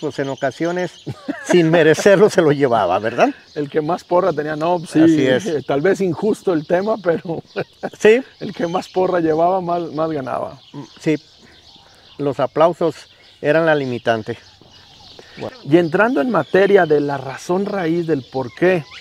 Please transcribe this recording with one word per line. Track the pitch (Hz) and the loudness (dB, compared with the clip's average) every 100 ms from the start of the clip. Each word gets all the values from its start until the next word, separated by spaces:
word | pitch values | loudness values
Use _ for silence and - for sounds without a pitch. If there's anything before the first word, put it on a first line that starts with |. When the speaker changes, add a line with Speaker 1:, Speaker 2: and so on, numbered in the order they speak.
Speaker 1:
pues | 151 139 | -8 -6
en | 135 | -6
ocasiones, | 135 135 - 165 180 180 - - - | -4 -6 -4 -4 -4 -6 -10 -14 -14
Speaker 2:
<laughs> | - - | -10 -10
Speaker 1:
sin | - 180 160 | 0 2 4
merecerlo, | 170 156 151 208 190 208 | 4 4 4 4 6 4
se | - | 4
lo | 156 | 2
llevaba, | 139 139 113 92 95 | 4 2 2 2 0
¿verdad? | 110 120 240 - - | 0 0 0 0 -12
Speaker 2:
El | 156 147 | -10 -6
que | 160 | -4
más | 151 175 | -4 -4
porra | - 175 185 | -2 0 0
tenía, | 147 151 151 | -2 -4 -4
no, | 165 180 | -2 -4
pues, | 170 | -2
sí, | - | 2
Speaker 1:
Así | 165 165 127 | 4 4 2
es. | 127 196 | 0 0
Speaker 2:
eh, | 147 127 | -6 -2
tal | 143 | -2
vez | 175 190 | 0 0
injusto | 190 147 214 - - | -2 -2 -2 -2 -2
el | 165 151 | -2 -2
tema, | 180 202 220 | -2 -2 -4
pero | 175 160 185 160 - | -2 -4 -4 -10 -10
<laughs> | 202 - _ 196 - | -12 -12 _ -14 0
Speaker 1:
Sí. | 214 233 254 - | 4 4 0 -12
Speaker 2:
el | - | -12
que | 170 170 | -6 -6
más | 175 - | -6 -6
porra | 185 185 180 | -2 0 0
llevaba, | 160 156 170 190 | 0 2 2 0
más, | 175 175 165 | -2 -4 -6
más | 147 160 | -4 -4
ganaba. | 151 127 - - 135 - 143 135 - | -4 -6 -6 -8 -12 -20 -18 -18 -8
Speaker 1:
Sí, | 170 151 _ _ - _ _ - _ _ - - | -2 -2 _ _ -20 _ _ -20 _ _ -20 -8
los | 143 131 | -6 -2
aplausos | 127 151 165 170 165 - - _ - - | -2 2 2 2 -4 -4 -14 _ -20 -6
eran | 143 156 165 | 0 2 2
la | |
limitante. | 151 131 120 120 113 110 113 - - - - - - - - - - | 0 0 -4 -2 -2 -2 -10 -14 -20 -20 -20 -20 -20 -20 -20 -20 -14
Speaker 2:
Bueno, | 113 - | -14 -12
y | 143 160 | 0 2
entrando | 170 185 226 285 | 2 2 0 0
en | 262 | 0
materia | 190 139 185 196 202 165 | -2 0 2 4 4 4
de | 147 | 2
la | 143 139 | 0 -4
razón | 127 120 - 180 | -8 -10 -4 -4
raíz | 202 196 165 170 165 | -2 -4 -2 -2 -2
del | 143 | -4
porqué | - 131 123 - 180 180 - - | -4 -8 -8 -2 0 0 -4 -16